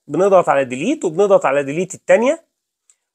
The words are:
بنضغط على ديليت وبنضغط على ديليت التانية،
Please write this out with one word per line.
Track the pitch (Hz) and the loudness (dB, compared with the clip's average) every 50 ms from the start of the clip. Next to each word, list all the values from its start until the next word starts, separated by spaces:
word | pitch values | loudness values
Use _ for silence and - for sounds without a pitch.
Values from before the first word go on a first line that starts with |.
| _ | _
بنضغط | - 143 156 190 202 190 180 160 165 | -6 -2 0 2 4 4 4 4 2
على | 143 139 135 | 0 0 0
ديليت | 120 127 127 156 240 320 311 - | -2 -4 -6 -4 -4 -4 -4 -6
وبنضغط | 185 156 165 208 202 196 180 - | -4 -2 0 2 2 2 2 2
على | 139 135 143 143 | 2 0 -2 -2
ديليت | 135 143 165 185 170 - | -4 -4 -6 -6 -8 -10
التانية، | 123 _ - 180 202 226 262 311 - _ _ _ _ _ _ _ _ _ _ _ _ _ _ | -6 _ 0 2 2 2 0 -2 -4 _ _ _ _ _ _ _ _ _ _ _ _ _ _